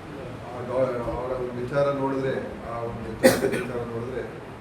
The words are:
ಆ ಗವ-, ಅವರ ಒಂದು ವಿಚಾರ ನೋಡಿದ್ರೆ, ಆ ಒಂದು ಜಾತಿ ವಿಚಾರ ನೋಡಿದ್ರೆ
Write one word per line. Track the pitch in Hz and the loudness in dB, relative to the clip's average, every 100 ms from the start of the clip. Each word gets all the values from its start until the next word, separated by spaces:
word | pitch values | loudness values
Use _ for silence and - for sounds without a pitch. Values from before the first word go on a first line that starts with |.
| - 135 123 - - | -12 -10 -10 -10 -8
ಆ | 123 120 | -8 -2
ಗವ-, | 127 127 120 | 2 2 0
ಅವರ | 117 117 127 127 | -2 -2 -2 -2
ಒಂದು | 123 120 | -2 -4
ವಿಚಾರ | 123 143 143 | 0 2 2
ನೋಡಿದ್ರೆ, | 135 135 135 135 - - - - | 2 0 2 0 0 -4 -8 -6
ಆ | 117 | -4
ಒಂದು | 117 - 113 - | -4 -6 -8 6
ಜಾತಿ | 262 - 131 | 8 8 4
ವಿಚಾರ | 123 123 120 | 2 0 -4
ನೋಡಿದ್ರೆ | 117 117 120 117 110 - - - | -4 -4 -4 -4 -6 -8 -12 -12